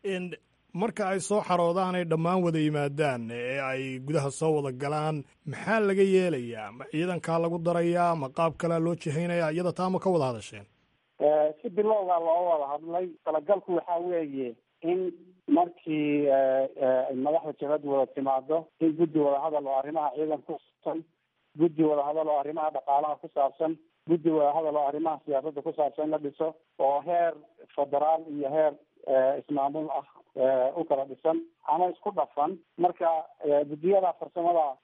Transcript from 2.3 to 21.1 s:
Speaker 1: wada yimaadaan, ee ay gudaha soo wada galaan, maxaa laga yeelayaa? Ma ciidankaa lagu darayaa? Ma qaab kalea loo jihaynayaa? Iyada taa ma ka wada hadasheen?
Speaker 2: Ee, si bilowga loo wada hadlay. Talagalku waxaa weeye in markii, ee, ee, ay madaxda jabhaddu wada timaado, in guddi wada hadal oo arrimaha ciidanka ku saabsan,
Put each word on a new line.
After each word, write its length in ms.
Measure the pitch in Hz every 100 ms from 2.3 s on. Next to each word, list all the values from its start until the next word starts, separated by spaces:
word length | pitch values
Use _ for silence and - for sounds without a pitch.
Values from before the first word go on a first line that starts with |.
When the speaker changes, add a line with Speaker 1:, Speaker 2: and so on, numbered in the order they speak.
| 185
Speaker 1:
wada 160 | 175 160
yimaadaan, 720 | 151 151 143 143 151 123 113
ee 280 | 120 123 135
ay 400 | 135 131 135 131
gudaha 300 | 135 156 139
soo 200 | - 160 151
wada 160 | 139
galaan, 520 | 127 143 151 156 151 - _ -
maxaa 340 | 127 - 220
laga 240 | 208 196
yeelayaa? 680 | 196 185 180 143 120 117 104
Ma 140 | 120 131
ciidankaa 480 | 151 180 175 - 165
lagu 180 | 170 170
darayaa? 580 | 170 175 170 175 175 165
Ma 140 | 135
qaab 240 | - 165 147
kalea 220 | 170 170
loo 160 | 165 175
jihaynayaa? 540 | 165 147 175 175 160
Iyada 220 | 160 180
taa 160 | 165 185
ma 100 | 185
ka 100 | 190
wada 160 | 175 131
hadasheen? 360 | 113 - 104 101 _ _ _ _ _
Speaker 2:
Ee, 340 | 147 151 151 151
si 80 | 240
bilowga 500 | 180 208 220 185 175
loo 240 | 165 170 180
wada 180 | 160 139
hadlay. 360 | 147 160 170 185 156 -
Talagalku 500 | 156 143 196 190 170
waxaa 220 | - 170
weeye 560 | 175 175 151 139 123 113 _ _
in 300 | 165 180 185 - - _ -
markii, 800 | 285 175 175 - 151 147 147 143
ee, 420 | 135 135 131 135 -
ee, 280 | 131 131 135
ay 60 | 131
madaxda 380 | 139 160 156 143
jabhaddu 320 | 143 151 147
wada 220 | 139 131
timaado, 520 | - 135 131 131 160 160 _
in 140 | 165
guddi 260 | 156 170 151
wada 200 | 143 139
hadal 260 | 156 151 139
oo 100 | 135
arrimaha 320 | 139 160 147 131
ciidanka 300 | 156 147 -
ku 120 | 156 _ _
saabsan, 200 | - 160 165